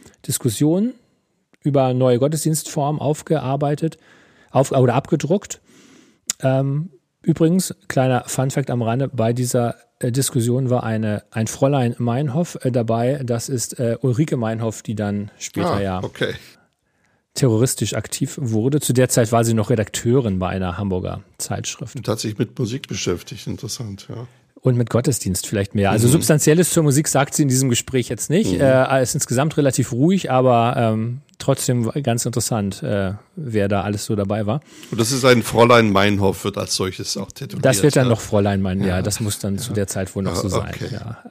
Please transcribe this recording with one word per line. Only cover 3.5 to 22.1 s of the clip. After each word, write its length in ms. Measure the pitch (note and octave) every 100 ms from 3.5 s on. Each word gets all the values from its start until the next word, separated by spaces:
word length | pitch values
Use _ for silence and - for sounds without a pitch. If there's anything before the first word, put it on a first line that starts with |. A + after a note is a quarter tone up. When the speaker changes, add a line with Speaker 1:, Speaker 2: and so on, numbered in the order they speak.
| C#3 D3 D3 D#3+ - _ _ _ _ _
Speaker 1:
auf-, 200 | C3+ C3+
oder 220 | C3+ B2+ A#2+
abgedruckt. 640 | - D3+ C#3+ G3+ - - _ - - - _ _ - -
Ähm, 480 | C3+ C3 C#3 D3 F3 - _ _
übrigens, 520 | - D#3 E3 F#3 - - -
kleiner 360 | C#3+ C3 B2 -
Funfact 440 | - C3 D3 C3
am 120 | B2
Rande, 260 | A2+ B2 C3
bei 260 | A#2+ A2+
dieser, 420 | A#2+ B2 B2 A#2 - _ _
äh, 120 | B2+
Diskussion 580 | B2+ C3+ C3 A#2 B2 B2+
war 140 | B2
eine, 400 | A2+ A2 A2 G#2 -
ein 160 | A2+ A2
Fräulein 480 | - C#3 C#3+ A#2+ A#2+
Meinhof, 580 | A#2+ A#2+ D3 C#3 F3 -
äh, 100 | C3
dabei. 500 | B2 A2+ A2+ B2 C#3+
Das 260 | B2 A#2 -
ist, 300 | B2+ - -
äh, 180 | A#2 A#2
Ulrike 360 | C3+ A#2 D#3 C#3
Meinhof, 440 | A2+ A2+ A2+ -
die 140 | - G#2+
dann 340 | G#2 G2+ G2+ -
später 380 | - - F3 A2
Speaker 2:
Ah, 60 |
Speaker 1:
ja 220 | F#2+ F#2
Speaker 2:
okay. 300 | G#2 - A2 - - _ _ _ _ _ _ _ _
Speaker 1:
terroristisch 600 | - C3 A2 C3 - G#2+
aktiv 440 | A2 - - C#3 -
wurde. 400 | B2 A2 B2 D3
Zu 120 | -
der 160 | B2+ B2+
Zeit 220 | - A2+
war 120 | A#2
sie 100 | A#2
noch 160 | A2+ G#2
Redakteurin 720 | A2+ G#2 - A#2 C3 A2+ F#2
bei 100 | F2+
einer 280 | F#2+ F#2 F2+
Hamburger 460 | G2+ F#2 F#2 F#2 - -
Zeitschrift. 580 | - G#2 G#2+ - A#2 B2+
Speaker 2:
Und 120 |
hat 120 | -